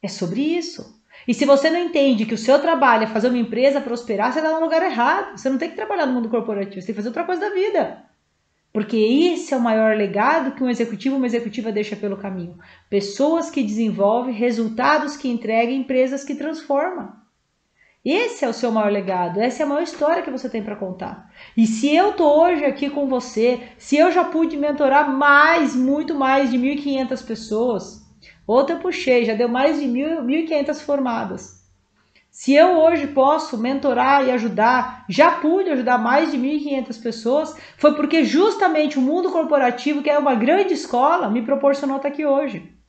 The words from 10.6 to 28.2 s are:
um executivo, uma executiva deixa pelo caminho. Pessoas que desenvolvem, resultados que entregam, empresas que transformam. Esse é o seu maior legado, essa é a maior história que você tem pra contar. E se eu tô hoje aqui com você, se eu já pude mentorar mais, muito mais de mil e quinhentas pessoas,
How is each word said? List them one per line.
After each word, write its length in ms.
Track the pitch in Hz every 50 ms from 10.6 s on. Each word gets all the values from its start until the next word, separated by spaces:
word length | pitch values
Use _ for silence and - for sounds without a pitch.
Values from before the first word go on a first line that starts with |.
| 262
um 60 | 254
executivo, 440 | 240 - 233 226 214 - - 269 269
uma 120 | 277 254
executiva 440 | 247 220 233 233 220 214 247 214 226
deixa 240 | 208 208 214 214 208
pelo 220 | - - 202 196
caminho. 420 | 196 - 196 190 185 170 175 175 - - - - _ _ _
Pessoas 600 | 202 202 196 - - - 269 302 330 339 320 -
que 120 | - 285
desenvolvem, 720 | 247 202 208 220 233 214 180 175 196 202 220 247 247 262 240
resultados 840 | 202 240 247 226 226 226 214 226 - 247 277 302 302 302 285 294
que 120 | - - 262
entregam, 460 | 240 226 - 214 226 226 240 233 262
empresas 500 | 269 254 - 262 254 262 262 269 277 277
que 100 | - 285
transformam. 840 | - 277 311 320 - - - 277 277 311 370 370 330 208 190 - - _ _ _ _ _ _ _ _ _ _ _ _ _ _ _ _
Esse 440 | _ - 302 403 480 453 - - 294
é 20 | 240
o 60 | 220
seu 180 | - 233 240
maior 180 | 220 220 214 208
legado, 480 | 208 202 190 185 185 180 180 170 170 196
essa 200 | 220 254 240 -
é 40 | 311
a 20 | 285
maior 140 | 285 294
história 400 | 339 330 - - 294 302 339 349
que 80 | - 302
você 180 | 262 254 - 240
tem 140 | - 220
pra 120 | 202 214 208
contar. 560 | 208 202 185 185 180 180 - - - - - _ - - - _
E 120 | - 226
se 280 | 220 - - 269 285 302
eu 180 | 330 381 415
tô 280 | - - 339 294 294 302
hoje 240 | 330 359 359 294 294
aqui 240 | 277 277 - 285 277
com 180 | 285 285 285
você, 540 | 262 262 247 240 - - - 226 240 247 240 - - -
se 180 | - - - 277
eu 160 | 294 320 370
já 140 | 330 359 330
pude 320 | 349 - 320 330 - -
mentorar 540 | 285 285 294 285 294 294 262 262 285 302 285
mais, 680 | 269 269 294 285 285 285 302 320 330 339 302 254 -
muito 380 | 254 254 262 277 294 302 - 339
mais 360 | 277 269 262 269 277 277 247
de 60 | 240
mil 160 | 254 247 269
e 40 | 294
quinhentas 440 | 285 285 285 269 269 262 240 262 -
pessoas, 800 | - - 226 220 - - 214 214 233 254 226 185 - - - - - _ _ _